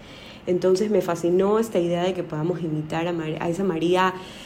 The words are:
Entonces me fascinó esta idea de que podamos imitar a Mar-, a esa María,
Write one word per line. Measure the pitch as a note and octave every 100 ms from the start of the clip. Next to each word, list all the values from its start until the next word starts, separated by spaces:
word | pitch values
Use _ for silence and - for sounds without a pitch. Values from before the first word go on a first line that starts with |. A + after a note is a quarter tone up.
| - - - - -
Entonces | F3+ F#3 F#3 G#3+
me | G3
fascinó | F3+ E3+ E3+ F3+ G3 G#3+
esta | A3+ F#3+
idea | E3+ F3
de | F3+
que | F3+
podamos | E3+ D3+ D#3 E3+
imitar | E3+ D3+ D3+ E3 E3+
a |
Mar-, | E3+ D#3 D#3
a | F3
esa | E3+
María, | G3 D#3+ E3 F3+ F#3 F#3 - -